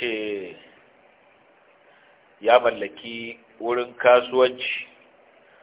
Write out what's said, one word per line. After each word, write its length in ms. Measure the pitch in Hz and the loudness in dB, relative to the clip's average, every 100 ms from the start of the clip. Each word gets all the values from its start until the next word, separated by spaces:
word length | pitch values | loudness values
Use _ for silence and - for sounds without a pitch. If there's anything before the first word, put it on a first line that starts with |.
ce 120 | 120 107 107 101 87 80 - _ _ _ _ _ _ _ _ _ _ _ _ _ _ _ _ _ | -6 -6 -6 -8 -10 -18 -20 _ _ _ _ _ _ _ _ _ _ _ _ _ _ _ _ _
ya 180 | 107 123 | 4 4
mallaki 800 | 117 104 101 - 117 117 117 117 _ - | 4 -2 -8 -12 -16 -14 -14 -16 _ -10
wurin 340 | 113 123 123 | -4 -4 -6
kasuwanci 920 | 123 123 123 123 127 127 127 - - - _ _ _ _ _ _ _ | 0 4 4 4 2 2 0 -10 -10 -14 _ _ _ _ _ _ _